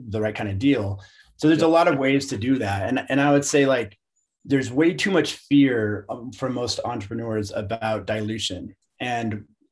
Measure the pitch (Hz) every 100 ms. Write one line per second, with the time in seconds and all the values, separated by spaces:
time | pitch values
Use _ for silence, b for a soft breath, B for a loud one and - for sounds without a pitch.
0 | 120 107 107 104 107 95 139 127 101 98
1 | B B B _ 151 160 160 160 170 139
2 | 135 139 - 113 120 131 104 98 98 127
3 | - 135 143 143 143 147 139 127 107 -
4 | _ _ _ _ - 139 113 127 165 170
5 | 208 180 147 - - 143 135 120 107 101
6 | - 120 120 - 131 123 120 - 113 120
7 | 101 117 117 110 101 - 101 113 110 110
8 | - 107 107 113 - 90 - - _ _
9 | 123 120 113 104 - _ _